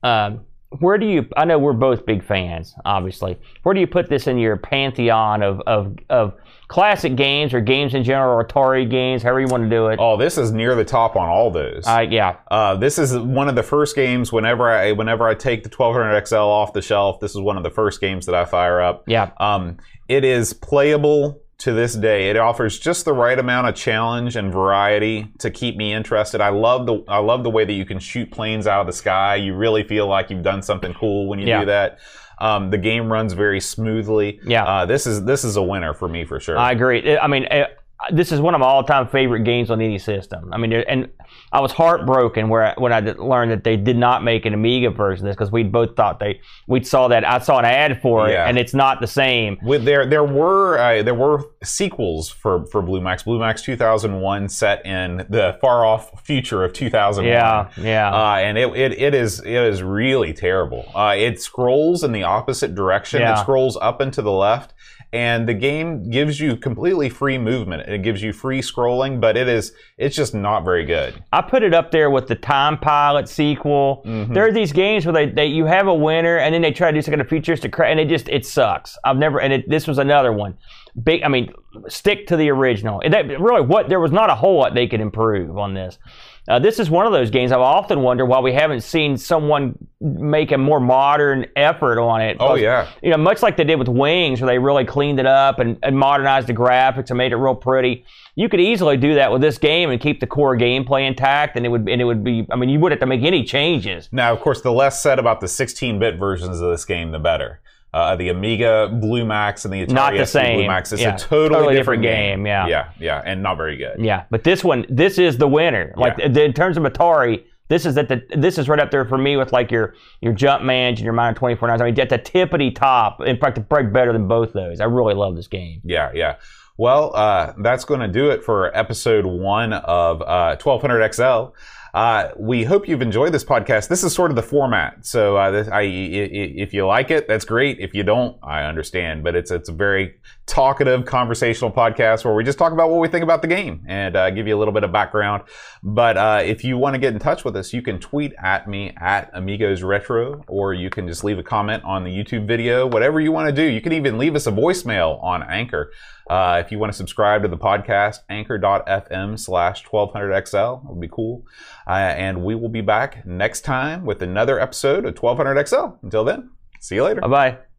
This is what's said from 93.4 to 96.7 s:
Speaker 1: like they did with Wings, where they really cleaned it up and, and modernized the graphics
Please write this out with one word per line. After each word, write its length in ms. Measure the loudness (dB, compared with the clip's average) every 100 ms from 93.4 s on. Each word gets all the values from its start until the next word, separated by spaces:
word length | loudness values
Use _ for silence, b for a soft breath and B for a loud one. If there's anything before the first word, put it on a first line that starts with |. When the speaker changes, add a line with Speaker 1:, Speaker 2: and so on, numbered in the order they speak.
Speaker 1:
like 160 | 2 2
they 60 |
did 160 | 2 2
with 80 | 2
Wings, 540 | 2 2 2 0 0
where 100 | 2
they 80 | 2
really 260 | 4 2
cleaned 360 | 2 0 0 2
it 60 | 4
up 340 | 6 4 2
and, 180 | -2 -2
and 120 | 0 2
modernized 520 | 2 2 2 2 0
the 60 |
graphics 560 | 0 4